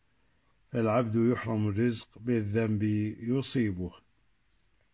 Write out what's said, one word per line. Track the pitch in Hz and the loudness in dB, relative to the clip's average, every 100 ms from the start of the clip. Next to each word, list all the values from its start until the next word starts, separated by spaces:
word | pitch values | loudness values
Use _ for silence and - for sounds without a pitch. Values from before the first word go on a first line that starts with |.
| _ _ _ _ _ _ _ | _ _ _ _ _ _ _
فالعبد | 123 110 113 117 113 | -2 2 2 2 2
يحرم | 117 123 120 110 107 | 2 2 -2 0 0
الرزق | 101 120 113 - - | 2 0 -2 -10 -12
بالذنب | 117 120 104 110 110 107 107 107 107 - | -2 -2 0 0 0 0 0 0 -2 -4
يصيبه. | 117 135 131 139 107 90 90 - _ _ _ _ _ _ _ _ _ | -2 -2 -2 0 0 0 -6 -8 _ _ _ _ _ _ _ _ _